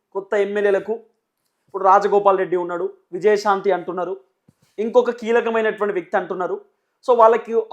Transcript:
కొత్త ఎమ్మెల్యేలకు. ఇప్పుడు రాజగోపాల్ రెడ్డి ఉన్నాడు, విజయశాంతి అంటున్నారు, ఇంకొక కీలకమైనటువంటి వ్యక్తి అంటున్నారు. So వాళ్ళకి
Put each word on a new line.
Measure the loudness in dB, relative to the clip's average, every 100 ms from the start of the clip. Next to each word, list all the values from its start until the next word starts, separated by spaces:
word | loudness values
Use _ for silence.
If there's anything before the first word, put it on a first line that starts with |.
| _ -12
కొత్త | -4
ఎమ్మెల్యేలకు. | -2 -2 0 0 0 -2 -10 -12 _ _ _ _ _ _
ఇప్పుడు | -2
రాజగోపాల్ | 4 4 4 2 2 2
రెడ్డి | 0 -4
ఉన్నాడు, | -4 -6 -8 -10 _
విజయశాంతి | -4 0 0 0 -2 0 -2
అంటున్నారు, | -4 -8 -8 -10 _ _ _ _ _ -8
ఇంకొక | 0 2 2
కీలకమైనటువంటి | 0 -2 0 0 0 -2 -2 -4 -4
వ్యక్తి | -4 -4
అంటున్నారు. | -4 -6 -6 -6 -12 _ _ _ 0
So | 6
వాళ్ళకి | 6 4 0 -4 0